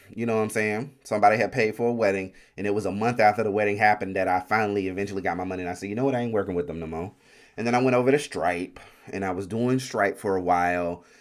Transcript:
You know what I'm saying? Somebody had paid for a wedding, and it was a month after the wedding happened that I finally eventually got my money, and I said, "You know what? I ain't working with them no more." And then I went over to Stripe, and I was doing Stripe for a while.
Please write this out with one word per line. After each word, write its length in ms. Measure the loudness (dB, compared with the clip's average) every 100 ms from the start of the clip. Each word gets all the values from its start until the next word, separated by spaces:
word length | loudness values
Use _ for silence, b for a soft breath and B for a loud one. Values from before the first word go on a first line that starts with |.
| B
You 140 | -6 -2
know 120 | 0
what 60 |
I'm 60 | 0
saying? 460 | -2 -2 -2 -6 -14
Somebody 340 | -6 4 6 6
had 140 | 2
paid 240 | 2 0 0
for 140 | -2
a 40 |
wedding, 400 | 2 0 0 -4 b b -6
and 80 | -2
it 80 |
was 120 | -2 -2
a 60 |
month 280 | -2 0 4
after 240 | 4 4
the 80 | 2
wedding 260 | 0 0 4
happened 380 | 4 2 0 -2
that 120 | 0
I 120 | 0
finally 480 | 0 0 0 0 -2
eventually 340 | -4 -4 -4
got 160 | -4 -4
my 60 |
money, 200 | -4 -6
and 60 | -8
I 40 |
said, 160 | -8 -6
"You 60 | -2
know 100 | -2
what? 100 | -2
I 60 |
ain't 120 | -2
working 220 | -2 -2 -2
with 120 | -4
them 120 | -6
no 80 | -8
more." 260 | -8 -8 b b b b -6
And 100 | -2
then 80 | 2
I 60 |
went 140 | 4 4
over 160 | 4
to 80 | 2
Stripe, 600 | 0 -4 -2 -2 -6 -12 B B -12
and 140 | -6 -4
I 60 |
was 140 | -4 -6
doing 340 | -2 0 0
Stripe 380 | -2 0 0 0
for 180 | -2 0
a 60 |
while. 640 | 2 2 2 0 -2 -6 b b